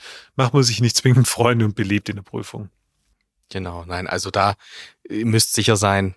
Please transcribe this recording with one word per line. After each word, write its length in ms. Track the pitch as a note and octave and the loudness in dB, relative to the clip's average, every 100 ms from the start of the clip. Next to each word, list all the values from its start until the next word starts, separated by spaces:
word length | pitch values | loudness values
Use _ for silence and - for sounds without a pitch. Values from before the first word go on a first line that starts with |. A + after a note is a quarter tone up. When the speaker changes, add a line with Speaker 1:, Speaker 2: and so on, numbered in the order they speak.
| - - - - | -12 -20 -12 -2
Speaker 1:
Macht 180 | B2+ | 2
man 80 | C#3+ | 4
sich 180 | B2 G#2+ | 2 2
nicht 160 | A#2+ - | 0 2
zwingend 300 | C3 B2+ A#2+ | 4 4 4
Freunde 380 | - A#2+ A#2 | 2 2 2
und 100 | G#2+ | 0
beliebt 340 | G2+ G2 G#2 - | 0 -2 -2 -2
in 60 | |
der 80 | E2+ | -10
Prüfung. 480 | - - A2 A#2+ G2+ _ _ _ _ _ _ _ _ | -10 -12 -12 -14 -16 _ _ _ _ _ _ _ _
Speaker 2:
Genau, 360 | G2 F#2 F2 | -10 -8 -10
nein, 220 | F2 F2 F2+ | -10 -8 -6
also 240 | - F#2+ | -6 -4
da, 240 | G2+ G2 G2+ - - - _ - | 0 0 0 -10 -20 -20 _ -10
ihr 180 | G#2 A2+ | -4 0
müsst 280 | A2 - | 2 2
sicher 220 | - G#2 G#2+ | 0 2 2
sein, 380 | G2+ G2 F#2+ | 2 2 -2